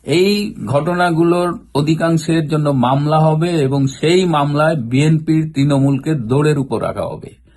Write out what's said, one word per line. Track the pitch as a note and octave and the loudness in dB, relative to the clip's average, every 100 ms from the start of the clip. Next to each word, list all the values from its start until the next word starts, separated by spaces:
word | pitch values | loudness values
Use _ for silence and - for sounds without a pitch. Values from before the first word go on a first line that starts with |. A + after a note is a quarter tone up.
এই | - D#3+ G3 G#3 G3+ - G#2+ | 0 0 2 0 -4 -8 -4
ঘটনাগুলোর | C#3 D3+ F3 F3 D#3+ E3+ F3 F3 E3+ - - | -2 -2 0 0 2 2 2 -2 -6 -6 -4
অধিকাংশের | D3+ D#3+ E3 E3 D#3+ E3 D3 | 0 0 0 0 0 -2 0
জন্য | D3+ D3 | -2 0
মামলা | C3+ A#2+ C#3 D3 D#3 | 0 0 0 2 2
হবে | D#3 D#3 F3 | 2 2 0
এবং | E3+ C3 C#3 C3+ | 0 0 0 -2
সেই | - D3+ F3+ F3+ | 0 2 2 2
মামলায় | D3+ C#3+ D3 D#3 E3 | 0 0 0 0 0
বিএনপির | A2+ B2+ D#3 D#3+ D#3 D#3 D#3 C#3 | 0 2 2 2 2 0 0 0
তৃণমূলকে | C#3+ C#3 C#3 C3+ D#3+ D#3 | 0 2 2 0 -2 -4
দৌড়ের | G#2+ C3+ D3+ C#3 | 0 0 2 0
উপর | B2+ G#2+ | -2 -4
রাখা | F2+ G2 | -4 -6
হবে। | E2 D#2 - - _ | -8 -10 -16 -20 _